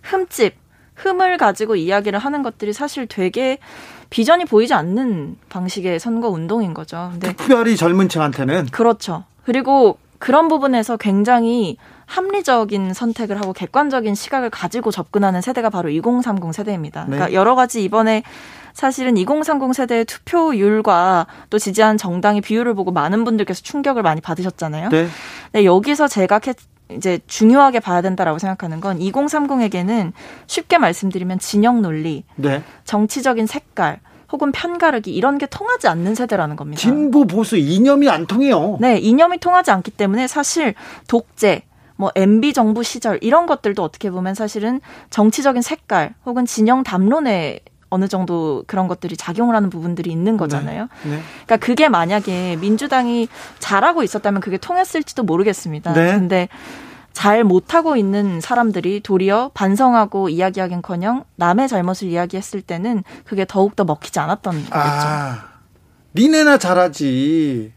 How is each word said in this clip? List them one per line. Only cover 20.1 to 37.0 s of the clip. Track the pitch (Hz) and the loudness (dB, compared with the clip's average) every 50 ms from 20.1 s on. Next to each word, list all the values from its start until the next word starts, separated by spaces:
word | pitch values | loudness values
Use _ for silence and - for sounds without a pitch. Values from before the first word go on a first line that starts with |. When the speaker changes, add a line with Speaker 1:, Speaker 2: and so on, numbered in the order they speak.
| - - _ - - 349 320 320 269 202 196 202 214 220 214 220 185 170 175 190 185 170 165 - - - - _ | -8 -16 _ -2 0 0 2 2 2 2 2 2 2 2 2 4 4 4 4 4 2 2 0 -2 -10 -20 -10 _
Speaker 1:
또 | - | -4
지지한 | 214 - 202 185 214 220 214 214 | -2 -2 -2 2 4 4 4 4
정당의 | 214 - 185 175 185 170 208 208 208 | 2 -2 -4 -4 0 2 2 2 2
비율을 | 196 - 214 226 240 240 226 | 0 0 -2 0 0 0 -2
보고 | 196 185 185 | -2 -2 -2
많은 | 180 165 147 160 190 220 233 | 0 0 0 0 0 0 0
분들께서 | 240 226 214 202 - 185 - | 0 0 0 0 -2 -6 -8
충격을 | _ - - 285 269 277 262 233 202 | _ -8 -6 -4 -2 -2 -2 0 0
많이 | 165 151 160 | 0 0 -2
받으셨잖아요. | - - 160 175 180 185 - - 170 156 151 151 170 214 | -4 -6 -6 -4 -6 -6 -6 -6 -8 -6 -6 -6 -2 0
Speaker 2:
네. | 160 160 170 170 160 - - - - - - - | 2 2 2 0 -6 -14 -18 -18 -18 -20 -18 -2
Speaker 1:
근데 | - 214 202 | 2 4 6
여기서 | 185 175 190 214 277 294 294 302 | 6 6 4 4 0 0 2 0
제가 | 277 - 208 185 185 208 214 | 0 2 0 2 2 2 0
캐-, | - - - _ _ _ _ _ _ _ | 0 -4 -8 _ _ _ _ _ _ _
이제 | - - 180 190 175 - _ | -14 -6 -2 -2 -2 -2 _
중요하게 | - - - 220 220 247 277 277 269 247 226 | -12 0 4 6 6 8 8 6 6 4 0
봐야 | - 202 180 175 | -2 0 0 0
된다라고 | 175 190 185 185 185 165 151 165 | 0 0 -2 0 0 0 0 -2
생각하는 | 202 190 190 - 190 165 160 160 | -4 -6 -6 -6 -8 -10 -8 -6
건 | 170 196 190 156 | -6 -6 -4 -2
이공삼공에게는 | 180 196 190 262 285 294 302 302 285 277 277 254 233 202 190 180 175 196 233 233 185 165 - - - - - - - | -4 -2 -2 -2 -2 0 0 -2 -2 0 0 0 0 0 -2 -2 -2 0 0 0 -2 -4 -6 -12 -20 -20 -20 -20 -14
쉽게 | - - 349 - _ 349 | -8 -8 -8 0 _ 2
말씀드리면 | 339 254 170 170 - 202 190 180 185 180 180 185 190 | 4 4 2 0 0 -4 -4 -4 -4 -6 -4 -6 -6
진영 | - - - 202 214 240 247 233 | -6 -2 0 2 4 4 4 2
논리, | 208 170 156 156 156 165 151 135 - _ _ | 0 0 -2 -2 -4 -4 -6 -6 -10 _ _
Speaker 2:
네. | - 139 143 139 139 160 - - - _ | -4 -2 -2 -2 -2 -6 -12 -20 -20 _
Speaker 1:
정치적인 | - - 208 214 214 - 277 240 269 240 226 220 | -4 0 0 0 0 -2 -2 -2 0 0 0 -2
색깔, | 214 - 294 _ _ _ - 180 147 156 - _ _ - - _ _ | -4 -4 -10 _ _ _ -2 -2 -2 -4 -8 _ _ -20 -20 _ _
혹은 | - 269 302 277 | -4 -2 -2 -2
편가르기 | 269 - - 339 349 349 349 320 285 226 208 190 143 | -2 -4 -6 -6 -2 0 0 0 0 0 -6 -4 -4
이런 | 180 214 277 285 | 0 0 0 0
게 | 285 302 | 0 -6
통하지 | - - - 403 466 494 480 - | -8 -8 -8 -4 -4 -2 0 0
않는 | 220 160 165 170 190 220 | -2 0 0 -2 -2 -2
세대라는 | 240 247 226 214 196 160 151 151 | -2 -2 -2 -2 -2 -2 -4 -6
겁니다. | 151 147 147 147 156 | -8 -10 -10 -8 0
Speaker 2:
진보 | - 226 277 302 | 0 2 2 2